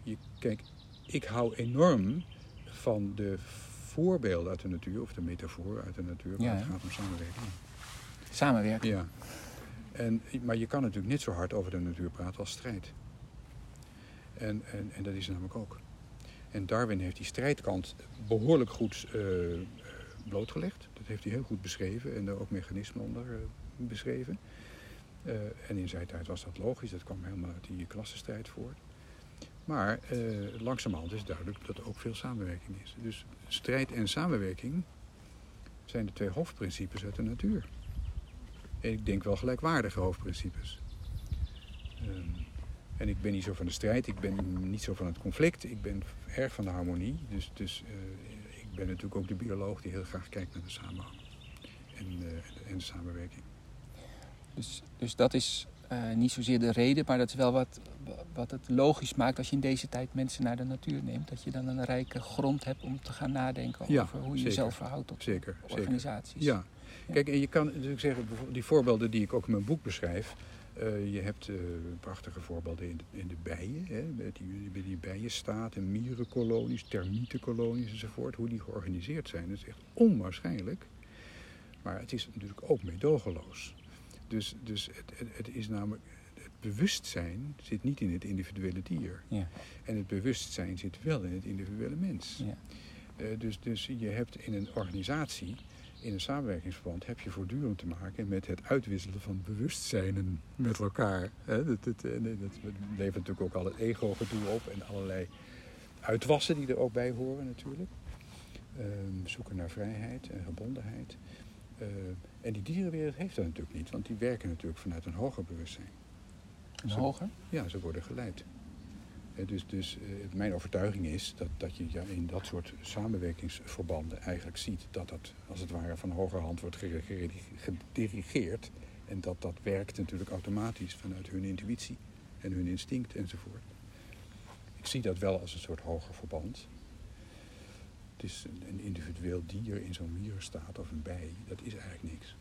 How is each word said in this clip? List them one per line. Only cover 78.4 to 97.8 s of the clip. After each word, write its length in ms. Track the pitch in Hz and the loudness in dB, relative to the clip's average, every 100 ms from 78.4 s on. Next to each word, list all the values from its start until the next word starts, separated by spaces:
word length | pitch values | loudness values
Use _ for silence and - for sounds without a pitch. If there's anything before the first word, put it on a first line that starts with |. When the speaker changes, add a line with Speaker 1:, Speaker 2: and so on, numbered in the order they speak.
| 117 | 0
Speaker 1:
die 100 | 117 | 0
georganiseerd 720 | - 104 90 90 95 156 - | -2 -4 0 -2 0 -2 -2
zijn, 200 | 85 85 | -4 -2
dat 80 | 101 | -4
is 60 | - | -6
echt 140 | - - | -12 -10
onwaarschijnlijk. 920 | - 233 147 98 92 - 92 95 185 - - - - - - - - - - | 10 12 12 4 0 0 2 0 -4 -6 -16 -16 -16 -14 -14 -16 -16 -18 -10
Maar 180 | 98 92 | -4 -4
het 140 | - | -2
is 140 | 120 - | -2 -2
natuurlijk 280 | - 101 98 - | -4 -6 -8 4
ook 120 | 107 | 6
meedogenloos. 920 | 90 85 143 151 107 82 - - - - - - - - - | 6 4 6 6 4 -4 -6 -10 -10 -12 -16 -16 -16 -16 -2
Dus, 280 | 113 107 - | 0 0 -6
dus 260 | 113 104 - | -4 -4 -4
het, 180 | - - - | -8 -14 -10
het, 120 | 117 | -8
het 180 | - 117 123 | -6 -6 -4
is 120 | 107 | -2
namelijk, 340 | 107 104 107 - - - | 0 0 -2 -8 -18 -18
het 180 | - - - | -16 -16 -8
bewustzijn 960 | 110 101 190 - - - 85 92 143 143 | -4 4 4 4 -2 -2 0 -2 -4 -6
zit 220 | - 107 | -2 2
niet 180 | 131 143 | 2 4
in 120 | 98 | 2
het 100 | 87 | 2
individuele 580 | 101 95 92 98 95 90 | 0 -2 -2 0 0 0
dier. 420 | 92 85 98 - - | 0 0 0 -6 -2
Speaker 2:
Ja. 200 | 107 90 - - - | 0 0 -4 -12 -10
Speaker 1:
En 140 | - 107 | -2 -2
het 100 | 95 | 0
bewustzijn 720 | 98 113 - - - 90 92 | 2 2 0 -2 -2 -2 -2
zit 260 | 98 - | -4 -2
wel 180 | 143 147 | 2 2
in 120 | 90 | 2
het 120 | 92 101 | -2 -2
individuele 500 | 98 95 104 120 151 | -4 -2 -2 -2 0
mens. 460 | 190 113 - - 113 | 0 0 -4 -4 -4
Speaker 2:
Ja. 120 | - - - - - - - | -4 -10 -14 -14 -14 -14 -6
Speaker 1:
Eh, 240 | 107 110 | -4 0
dus, 200 | 113 104 | -2 -2
dus 320 | - 110 - 127 | -2 0 0 0
je 100 | 110 | 0
hebt 380 | 107 120 - - | 2 0 -2 -2
in 80 | |
een 140 | 104 101 - | 0 0 0
organisatie, 800 | 95 95 95 147 143 - 90 117 - - - - | 0 -2 0 0 0 -2 -4 -6 -10 -16 -16 -8
in 120 | 117 | -4
een 80 | 101 | -2
samenwerkingsverband, 840 | - 139 127 87 85 90 90 87 - | 0 0 2 0 -2 -4 -4 -4 -4
heb 140 | - | -6
je 100 | - | -4
voortdurend 480 | 90 95 127 139 | -2 0 2 2
te 100 | 98 | 0